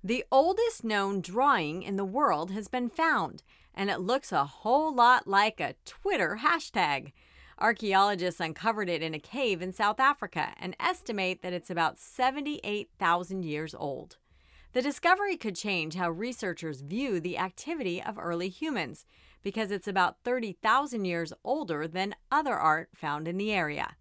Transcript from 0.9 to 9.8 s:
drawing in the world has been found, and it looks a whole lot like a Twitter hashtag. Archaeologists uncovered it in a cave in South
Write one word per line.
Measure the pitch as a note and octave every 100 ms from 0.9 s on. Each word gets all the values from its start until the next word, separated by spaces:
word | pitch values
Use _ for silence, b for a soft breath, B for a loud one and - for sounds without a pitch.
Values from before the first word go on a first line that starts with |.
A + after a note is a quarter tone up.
| G#3 G3 G3
drawing | F3 G3+ C#4 B3 D3+ E3
in | F#3 G3
the |
world | G3 A3 C#4+ D#3 E3+
has | G3 G3
been | B3+ B3
found, | - D#4+ C4+ E3 - _ b b
and | - G3
it | C#3+
looks | F3+ B3+ -
a | E3
whole | C#3+ - G#3+ C4 D#4
lot | B3+ A#3+ B3+ -
like | G3 G#3+ A3
a | D3+ -
Twitter | - - F#4+ E4+ E3 G#3
hashtag. | C4 E4+ - A3 D#3+ C#3 C#3+ _ b b b b
Archaeologists | A3 A#3 G#3+ F#3+ G3+ G3+ F3+ E3
uncovered | E3 D#3 G#3+ G#3+ F#3+
it | E3+
in | D#3+
a | D#3
cave | - B3 B3+ F3+
in | F#3
South | F3+